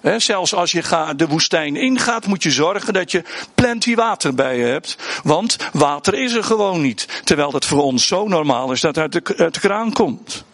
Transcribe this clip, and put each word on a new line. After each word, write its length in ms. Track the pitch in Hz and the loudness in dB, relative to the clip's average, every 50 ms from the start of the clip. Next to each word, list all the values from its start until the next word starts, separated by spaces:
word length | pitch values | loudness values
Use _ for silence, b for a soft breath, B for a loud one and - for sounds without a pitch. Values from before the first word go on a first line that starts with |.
Hè, 180 | - 143 190 226 | 2 2 0 2
zelfs 360 | - - 220 190 180 151 - | 0 0 0 0 0 0 0
als 180 | 190 175 165 - | 0 0 0 0
je 100 | 170 160 | -2 0
ga-, 320 | - - 165 156 156 151 | 0 0 0 0 -2 0
de 140 | 139 165 156 | 0 0 0
woestijn 480 | 143 165 165 - - 170 156 147 143 | 2 0 0 2 0 0 0 0 -2
ingaat, 500 | 151 - 262 262 240 - 233 233 226 - | 0 0 0 2 2 0 0 -2 -2 -2
moet 160 | 196 202 175 - | -2 -2 0 0
je 80 | 170 | -2
zorgen 420 | 135 123 147 170 196 202 - - 208 | 0 2 2 0 0 -2 -4 -2 -2
dat 180 | 190 180 - | -2 -2 0
je 140 | - 185 160 B B B B B B | -2 -4 -4 B B B B B B
plenty 400 | - 240 240 240 233 - 240 233 | 2 2 2 2 0 0 0 2
water 400 | 220 226 226 208 - - 156 131 | 2 2 0 0 -2 -2 -2 0
bij 240 | 127 135 131 131 123 | 0 0 0 0 0
je 60 | 120 | 0
hebt. 320 | 120 127 147 - - - B B B B B B | 0 0 -2 -4 -8 -12 B B B B B B
Want 340 | - 151 165 202 233 - B B B B | 2 2 2 2 -2 -2 B B B B
water 420 | 151 151 143 143 - - - 208 | 2 2 2 2 0 -2 -2 0
is 180 | 269 262 254 233 | 0 -2 -2 -2
er 120 | 233 202 | -2 0
gewoon 360 | - 220 220 208 196 185 170 | 0 0 2 2 0 0 0
niet. 260 | 147 135 110 - - B B B B | 0 0 -2 -4 -8 B B B B
Terwijl 280 | - 170 147 147 143 135 | 0 2 2 2 0 0
het 120 | 147 - | -2 -2
voor 180 | - 156 143 143 | 0 2 2 2
ons 240 | 139 127 123 - | 2 2 0 0
zo 220 | - 190 180 208 214 | 0 0 0 0 2
normaal 440 | 190 165 151 147 131 117 131 - 131 | 0 0 2 2 0 0 0 -2 -4
is 80 | - | 0
dat 160 | - 165 139 | 0 0 0
het 180 | 156 156 151 143 | 0 -2 0 -2
uit 120 | 170 165 | -4 -2
de, 100 | - 196 | -2 0
uit 180 | - 175 160 - | 2 2 2 2
de 60 | - | 0
kraan 320 | - 196 202 214 226 226 - | -2 0 0 0 -2 -2 2
komt. 520 | - 226 160 113 - - - - - - _ | 2 2 2 0 -6 -10 -14 -14 -14 -14 _